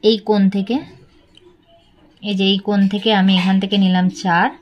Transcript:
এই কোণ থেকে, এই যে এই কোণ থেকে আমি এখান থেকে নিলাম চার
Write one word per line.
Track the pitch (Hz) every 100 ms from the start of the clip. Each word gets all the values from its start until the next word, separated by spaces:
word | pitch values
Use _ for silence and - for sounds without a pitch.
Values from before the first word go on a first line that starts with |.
| 214
এই | 226 -
কোণ | 208 190 196
থেকে, | 196 254 - - - _ _ _ - _ _ _ _ _ _ _ 208
এই | 196
যে | 196
এই | 196 202
কোণ | 202 196
থেকে | 208 220 208
আমি | 190 190
এখান | 185 190
থেকে | 196 196
নিলাম | 190 185 180 -
চার | 190 170 226 -